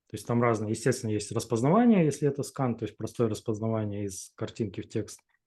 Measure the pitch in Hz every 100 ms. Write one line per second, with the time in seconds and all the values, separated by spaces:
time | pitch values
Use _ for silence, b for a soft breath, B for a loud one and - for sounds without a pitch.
0 | _ - - 120 120 107 107 110 135 123
1 | 113 107 - 110 - 113 135 208 240 196
2 | 156 - 143 139 127 - 127 117 107 -
3 | 113 - 117 104 - 104 113 110 104 101
4 | 101 92 - - 107 - 104 98 95 110
5 | 101 - _ _